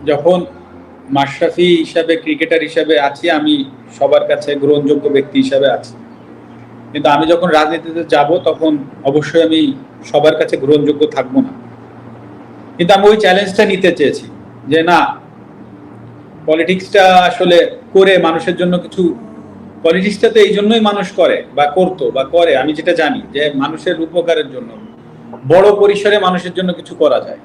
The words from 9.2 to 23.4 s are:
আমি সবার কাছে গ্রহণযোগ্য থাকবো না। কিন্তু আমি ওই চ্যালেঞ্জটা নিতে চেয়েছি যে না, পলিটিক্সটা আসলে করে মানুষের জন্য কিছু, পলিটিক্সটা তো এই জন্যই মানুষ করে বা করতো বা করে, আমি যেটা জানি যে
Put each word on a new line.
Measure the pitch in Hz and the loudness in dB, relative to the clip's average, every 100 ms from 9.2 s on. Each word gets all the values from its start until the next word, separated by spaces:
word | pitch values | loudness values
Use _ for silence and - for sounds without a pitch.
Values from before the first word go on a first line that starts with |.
| 147 165 | 0 0
আমি | 160 160 147 131 - - | 2 2 0 -4 -14 -20
সবার | - 151 156 156 | -4 2 2 2
কাছে | 156 - | -2 -2
গ্রহণযোগ্য | 139 151 143 147 151 | 0 0 2 0 -2
থাকবো | - 127 131 | -2 -4 -2
না। | - - - - - - - - - - - - - - | -4 -8 -20 -20 -20 -20 -20 -20 -20 -20 -20 -20 -20 -6
কিন্তু | 175 | 2
আমি | 196 208 | 4 6
ওই | 214 | 4
চ্যালেঞ্জটা | 190 185 196 - | 4 2 0 0
নিতে | 208 185 185 | 0 2 0
চেয়েছি | 170 135 - - - - - - | 2 -2 -2 -12 -20 -20 -18 -2
যে | 156 | 0
না, | 165 170 - - - - - - - - - - - - - - - | 2 2 2 -6 -16 -20 -20 -20 -20 -20 -20 -20 -20 -20 -20 -12 -2
পলিটিক্সটা | 160 165 185 185 208 185 185 | -2 0 -2 0 4 6 6
আসলে | 180 170 180 170 165 - - | 4 0 2 4 2 -6 -2
করে | 190 190 185 | 2 4 4
মানুষের | 165 165 - 175 | 2 -2 -6 -4
জন্য | 180 180 | -2 -2
কিছু, | 165 - 175 - - - - - - - | -6 -4 -4 -4 -14 -20 -20 -20 -20 -4
পলিটিক্সটা | 165 180 202 202 226 | 0 0 -2 0 0
তো | 220 | 4
এই | 196 | 2
জন্যই | 185 208 226 | 2 0 2
মানুষ | 214 202 185 | 0 -2 -6
করে | - 156 104 - | 0 0 0 -4
বা | - 143 | -2 0
করতো | - 180 - 123 | 0 -2 -2 -4
বা | 131 | -4
করে, | 135 170 170 135 | -2 0 2 0
আমি | 139 | 0
যেটা | 151 170 | -4 -2
জানি | 165 151 117 107 | 0 0 -2 -8
যে | 127 | -6